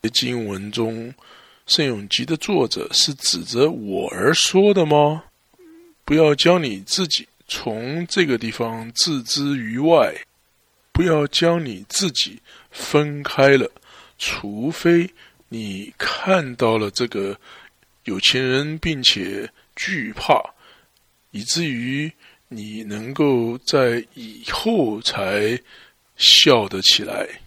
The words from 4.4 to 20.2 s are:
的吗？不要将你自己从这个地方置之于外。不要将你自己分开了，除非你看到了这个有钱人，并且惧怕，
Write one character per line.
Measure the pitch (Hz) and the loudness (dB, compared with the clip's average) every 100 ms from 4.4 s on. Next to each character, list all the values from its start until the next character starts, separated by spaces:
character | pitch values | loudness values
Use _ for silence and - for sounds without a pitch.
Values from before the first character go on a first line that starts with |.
| - 185 202 | 2 4 6
的 | 196 156 | 4 4
吗？ | 151 147 156 - _ _ _ - - _ _ | 4 4 0 -10 _ _ _ -20 -20 _ _
不 | - | 0
要 | 151 156 | 4 4
将 | 147 165 180 | 6 4 4
你 | 147 98 | 2 -6
自 | 95 - 180 | -4 -2 -2
己 | - - _ _ | -2 -6 _ _
从 | - - 110 120 156 175 | -8 -8 -8 -6 -6 -4
这 | - | 0
个 | 165 120 | 2 0
地 | 113 | -2
方 | - 117 113 113 | -6 -6 -6 -10
置 | 117 - 143 | -2 0 0
之 | 117 - 143 139 | -4 -4 -2 -2
于 | 110 117 | -4 -2
外。 | 151 165 113 - - _ _ _ _ _ _ - | 4 6 4 -2 -16 _ _ _ _ _ _ 0
不 | |
要 | 175 156 143 | 2 2 0
将 | - 170 170 | 0 2 0
你 | 147 95 101 | -2 -10 -6
自 | - 190 | -4 -2
己 | 127 - - _ - _ | -2 -6 -6 _ -20 _
分 | - - 147 151 147 | -14 0 0 0 -6
开 | 143 - 135 139 | -8 4 6 6
了， | 107 _ _ - - _ | 2 _ _ -20 -20 _
除 | - - 104 104 127 | -8 -6 -8 -6 -6
非 | 165 170 170 175 _ - _ _ | 0 4 4 2 _ -20 _ _
你 | - 107 95 104 - | -12 -10 -10 -12 -8
看 | - - - 185 139 120 | -6 -4 0 0 0 0
到 | 117 113 | 2 2
了 | 107 | 0
这 | - 123 | -2 -4
个 | 104 98 98 - - - _ _ _ | -4 -6 -8 -14 -20 -20 _ _ _
有 | - 98 | -8 0
钱 | - 127 | 2 2
人， | 131 131 147 156 | 2 0 -2 -4
并 | 165 151 | -4 0
且 | 123 - 92 98 - _ _ - | 0 0 -4 -8 -10 _ _ -10
惧 | - 190 131 | -6 -6 -8
怕， | 214 | -10